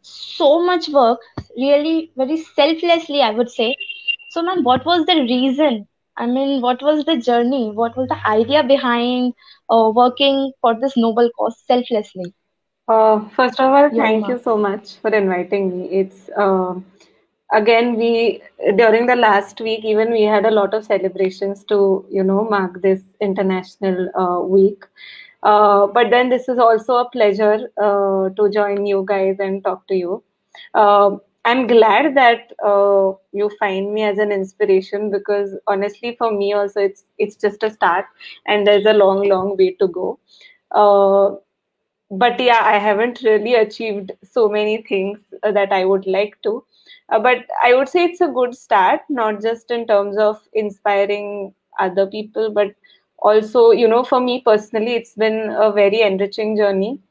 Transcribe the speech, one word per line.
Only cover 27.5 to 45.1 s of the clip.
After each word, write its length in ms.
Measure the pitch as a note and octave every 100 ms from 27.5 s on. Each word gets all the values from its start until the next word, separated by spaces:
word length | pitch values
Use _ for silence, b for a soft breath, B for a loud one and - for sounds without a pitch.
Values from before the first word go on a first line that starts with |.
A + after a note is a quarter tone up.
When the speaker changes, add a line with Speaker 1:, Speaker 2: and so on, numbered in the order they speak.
| G#3+ B3+ -
Speaker 2:
uh, 520 | G#3 G3+ G3 F#3+ F#3+
to 180 | F#3+ G#3
join 360 | G#3 G3+ G3+ G3+
you 180 | G3 F#3+
guys 300 | G3+ F#3+ G3
and 220 | G3 G3
talk 220 | F#3+ F#3 _
to 60 |
you. 280 | F#3+ F3 G#3 _ _ _ B B
Uh, 440 | - G#3 G3+ G3+ G3 _ _
I'm 220 | - B3 A#3
glad 500 | A#3 A3 G#3 D4+ C#4
that, 360 | B3 A3+ - -
uh, 500 | G#3+ G3+ G3+ G3 F#3+ F#3+ _
you 180 | G3+ G#3 G#3
find 340 | G#3 F#3+ G3
me 120 | G#3
as 140 | G#3+ G3+
an 120 | G#3
inspiration, 800 | G3+ F#3+ _ G3+ F#3+ F#3+ G#3 G#3+
because 460 | G3 G3+ G3+ G3+ F#3+ -
honestly, 480 | G3 G3+ G3+ A#3+ A#3
for 140 | A#3
me 220 | G#3 G3+
also, 280 | G#3 G3+ G3+
it's, 240 | G3 G3 _ _
it's 160 | G#3
just 300 | - G#3+ G3+
a 60 | G#3+
start 360 | G#3+ F#3+ F3 G#3 _ B B -
and 180 | G#3
there's 220 | G3+ G#3 G#3
a 60 |
long, 360 | G#3+ G3 G3 G3+
long 280 | F#3+ F#3+ G3
way 160 | F#3 F#3
to 80 | G3
go. 320 | F3 F#3+ B3 _ b b b _
Uh, 640 | - G#3 G3+ G3 G3 G3 G3 _ _ _ _ _ _ _
but 260 | F#3+ A#3+ A#3
yeah, 220 | B3 A#3
I 160 | G#3+ G#3+
haven't 440 | G#3 G3+ A#3+ A#3+
really 300 | A#3+ G#3+ G#3+
achieved 580 | B3 G#3+ - A3+ G3+ F#3+ -
so 260 | _ - A3
many 340 | G#3 G#3+ A3
things, 360 | A3 G3 F#3+